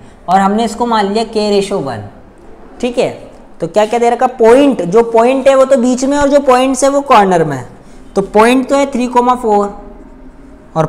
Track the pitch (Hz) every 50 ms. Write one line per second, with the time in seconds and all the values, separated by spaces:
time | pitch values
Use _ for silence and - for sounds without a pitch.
0 | - - - - - 170 180 196 196 196 208 220 233 208 - - 240 240 226 220
1 | 202 196 202 226 226 226 - 214 208 208 202 202 196 - 202 185 143 131 117 107
2 | 101 - - - - - - - - - - - - - - - 240 247 240 262
3 | 185 135 - - - - - - - - - - 175 165 - 208 214 214 233 240
4 | 233 233 240 240 254 247 - - 226 226 240 277 285 277 226 185 175 175 190 233
5 | 233 233 226 226 233 247 269 269 254 269 269 262 262 262 277 247 233 247 254 247
6 | 269 269 285 285 285 277 294 285 285 262 247 254 262 269 262 - 277 269 277 285
7 | 277 - 247 214 196 190 180 165 156 151 139 127 120 - - - - - - -
8 | - - - 196 196 - - 208 220 240 254 269 254 - 277 277 277 277 262 233
9 | 247 240 240 247 240 254 254 247 233 214 208 202 202 202 - - - - - -
10 | - - - - - - - - - - - - - - - 160 156